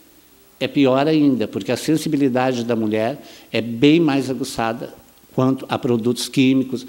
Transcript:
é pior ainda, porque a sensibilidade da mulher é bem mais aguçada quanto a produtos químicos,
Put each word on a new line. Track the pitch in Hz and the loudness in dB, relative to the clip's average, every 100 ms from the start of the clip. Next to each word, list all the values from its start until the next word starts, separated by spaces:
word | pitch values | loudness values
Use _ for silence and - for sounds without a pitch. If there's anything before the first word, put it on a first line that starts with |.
| _ _ _ _ _ - | _ _ _ _ _ -8
é | 127 | -4
pior | 143 135 131 147 | 2 4 4 2
ainda, | 160 143 120 104 | 2 2 2 -2
porque | 113 104 | -4 -4
a | 120 | -4
sensibilidade | - 156 160 139 139 123 127 120 117 | 0 -2 0 0 0 2 0 0 -2
da | 113 | -2
mulher | 110 107 113 151 - - - | 0 0 -2 -4 -12 -20 -8
é | 113 | -4
bem | 113 117 147 165 | -4 2 4 4
mais | 160 139 127 | 4 0 -2
aguçada | 120 135 - 113 120 - - - _ _ | -4 -6 -4 -4 -4 -10 -16 -20 _ _
quanto | - 131 135 - | 0 0 0 -2
a | 117 | -4
produtos | 131 120 110 120 - | 0 0 0 -2 -2
químicos, | 143 131 131 127 127 | 2 2 2 0 -6